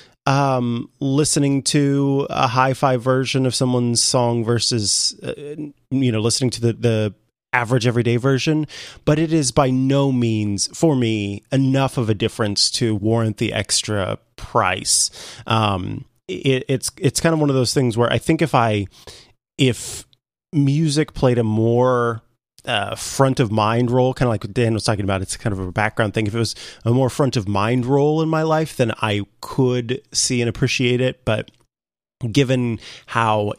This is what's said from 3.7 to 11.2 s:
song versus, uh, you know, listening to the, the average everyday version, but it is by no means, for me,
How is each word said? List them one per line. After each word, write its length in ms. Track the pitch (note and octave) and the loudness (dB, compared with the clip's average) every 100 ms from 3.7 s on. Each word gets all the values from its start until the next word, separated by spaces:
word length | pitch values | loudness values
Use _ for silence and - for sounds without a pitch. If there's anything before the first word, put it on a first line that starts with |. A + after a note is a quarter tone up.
| B2 A#2+ A#2 | 2 2 0
song 400 | - C3 A#2+ A#2+ | 2 2 2 0
versus, 760 | A2+ A#2+ - A#2+ G2+ - - - | 0 0 0 -2 -2 -2 -2 -6
uh, 100 | - - D3 D3 D3 - _ | -10 -10 -12 -12 -12 -14 _
you 220 | C3+ B2+ | 0 2
know, 80 | A2 | 2
listening 300 | A2 - B2+ | 0 0 -2
to 100 | A2 | 0
the, 120 | A#2 | -2
the 400 | A2+ A#2 A2 G#2+ F#2+ _ _ _ | 0 0 0 0 -4 _ _ _
average 320 | B2+ A#2 B2+ A2+ | -2 0 0 2
everyday 320 | A#2+ A2+ A#2+ | 0 0 0
version, 480 | B2+ C3+ D#3+ D#3 D3+ - - - - | 2 0 0 0 -2 -10 -18 -6 0
but 140 | D3+ | 0
it 140 | D#3+ | 2
is 180 | D#3+ C3+ | 0 0
by 180 | - C3+ | 2 2
no 420 | C3 C3 C#3 C#3 | 2 2 2 2
means, 560 | B2+ A#2 A2 G#2 G2+ - - | 2 2 0 0 -2 -6 0
for 180 | E3 C3+ | 2 2
me, 480 | A#2 A2 | 2 0